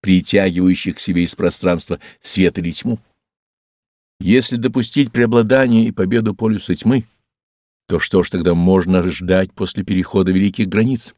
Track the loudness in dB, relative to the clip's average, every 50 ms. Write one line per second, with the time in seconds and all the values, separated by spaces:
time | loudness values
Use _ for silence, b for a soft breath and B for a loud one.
0 | 2 2 2 2 2 2 0 2 2 2 0 2 2 2 2 0 -4 -8 -8 -6
1 | -6 -4 -2 -2 -2 -2 -2 -2 -2 -2 -2 -2 -2 -2 -2 -2 -4 -8 -8 B
2 | B B B B -10 -6 0 2 2 2 2 -2 -6 -6 -8 -6 -6 -6 -6 -6
3 | _ _ _ _ _ _ _ _ _ _ _ _ _ _ _ _ _ _ _ _
4 | _ _ _ _ 0 2 4 4 4 0 -2 -2 -4 -2 -2 -2 -4 -2 0 0
5 | 0 0 2 0 2 4 4 2 4 4 4 2 4 4 4 4 2 2 0 -2
6 | -2 0 0 0 0 -2 -4 -2 -2 -2 -2 -2 -2 -4 -6 0 2 2 2 2
7 | -2 _ _ _ _ _ _ _ _ _ _ _ _ _ _ _ _ -4 -4 -2
8 | -2 0 0 0 0 0 -4 -2 0 0 2 2 2 4 2 2 2 2 0 0
9 | 0 -2 -4 -6 -2 0 0 0 0 -2 _ -8 -8 -6 -6 -8 -6 -2 -2 -2
10 | -2 -2 0 0 0 2 2 2 0 0 0 -2 -6 -2 0 0 0 0 -2 -4
11 | -6 -12 _